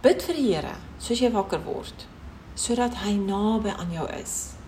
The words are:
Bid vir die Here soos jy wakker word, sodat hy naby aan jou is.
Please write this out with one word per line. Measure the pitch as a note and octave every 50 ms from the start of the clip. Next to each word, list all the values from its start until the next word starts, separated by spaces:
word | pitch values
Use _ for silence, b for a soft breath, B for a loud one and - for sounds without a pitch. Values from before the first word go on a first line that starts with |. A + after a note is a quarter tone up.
Bid | - C4 F#4 - -
vir | - E4
die | D#4 C4+ A3+ F3+
Here | D#3 C#3+ - - - - - -
soos | - - - A#3 A#3+
jy | B3+ A#3+
wakker | A3+ G3+ G3 - - D#3 D#3+
word, | - - - - - - - - - - - - - - - - - -
sodat | - - - A#3 A#3+ B3 A#3+ A#3+
hy | F#3 F#3+ G#3
naby | G#3 G3+ G3 F#3+ G3 G3 G#3 G#3+ A3+ A3 G#3+ G3+
aan | - - F3 F3
jou | E3+ D#3+ D#3 -
is. | - - - - - - - - - - -